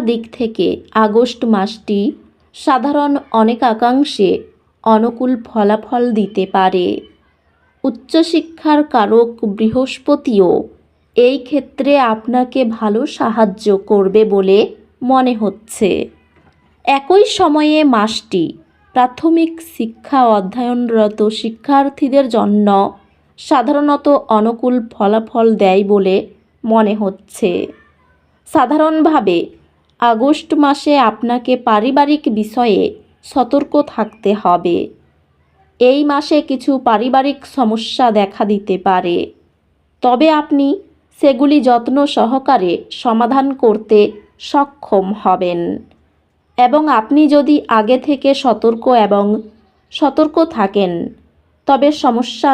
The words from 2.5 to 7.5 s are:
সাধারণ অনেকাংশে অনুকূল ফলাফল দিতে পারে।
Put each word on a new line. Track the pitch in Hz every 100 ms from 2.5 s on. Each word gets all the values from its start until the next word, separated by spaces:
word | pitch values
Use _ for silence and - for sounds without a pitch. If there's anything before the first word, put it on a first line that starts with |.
| -
সাধারণ | - 262 262 294 285 285 -
অনেকাংশে | 226 220 233 254 254 240 262 285 - 185 - - _ _ _
অনুকূল | 220 220 226 226 254 247
ফলাফল | - 226 202 214 214 247 247
দিতে | 214 196 202 190
পারে। | 190 190 190 175 - - _ _ _ _